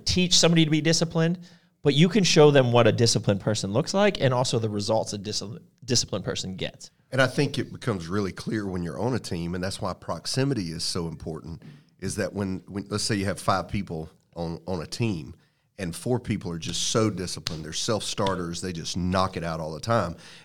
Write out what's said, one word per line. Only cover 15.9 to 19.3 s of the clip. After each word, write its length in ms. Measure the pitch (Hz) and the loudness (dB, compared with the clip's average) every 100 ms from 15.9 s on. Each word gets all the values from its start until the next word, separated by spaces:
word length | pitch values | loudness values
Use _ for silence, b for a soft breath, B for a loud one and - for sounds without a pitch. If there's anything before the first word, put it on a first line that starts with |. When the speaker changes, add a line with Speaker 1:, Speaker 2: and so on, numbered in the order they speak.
Speaker 2:
four 240 | - 120 120 | -6 -2 -2
people 320 | - 98 87 | -2 -4 -4
are 80 | 85 | -8
just 240 | 82 - - | -6 -4 0
so 180 | 117 110 | 2 0
disciplined, 560 | 90 87 - - 78 | -2 -8 -8 -8 -8
they're 80 | 76 | -8
self-starters, 880 | 80 - 104 - - 98 92 85 85 | -6 -2 -2 -2 -2 -2 -2 -4 -6
they 100 | 92 | -6
just 220 | 82 78 | -6 -6
knock 420 | 87 90 95 95 | -2 0 2 2